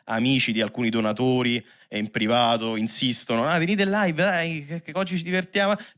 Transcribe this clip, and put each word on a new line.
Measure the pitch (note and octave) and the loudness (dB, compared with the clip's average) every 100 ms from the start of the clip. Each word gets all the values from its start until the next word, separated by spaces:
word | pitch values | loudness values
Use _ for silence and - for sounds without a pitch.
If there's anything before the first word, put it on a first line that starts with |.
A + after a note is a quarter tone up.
amici | - A2+ B2 C3+ - | -6 0 2 2 2
di | A2 | 0
alcuni | G#2 B2 A#2+ | -2 -2 -2
donatori | A2+ G#2+ G#2 B2+ B2+ B2 A#2+ - - _ | 0 0 0 2 2 0 -2 -6 -20 _
e | G#2 | -6
in | G#2+ | -4
privato | A2+ A2 A#2+ A#2 A#2 A2+ A2 | -2 2 4 4 2 0 -2
insistono: | A2 - B2+ A#2+ - A2+ C3+ | -2 -2 -2 -2 -2 0 2
"Ah, | E3+ | 2
venite | E3+ G#3 | 2 2
in | G3 | 2
live, | G#3 F#3+ D#3 | 2 0 2
dai, | F#3+ F3+ E3 D#3+ C#3+ | 0 0 -2 -6 -8
che, | E3 | -10
che | E3 | -6
oggi | E3 F#3 F3+ | -4 -2 -4
ci | |
divertiamo", | E3 F#3 F3+ G3+ G3 G#3 - | -2 -2 0 0 2 0 -4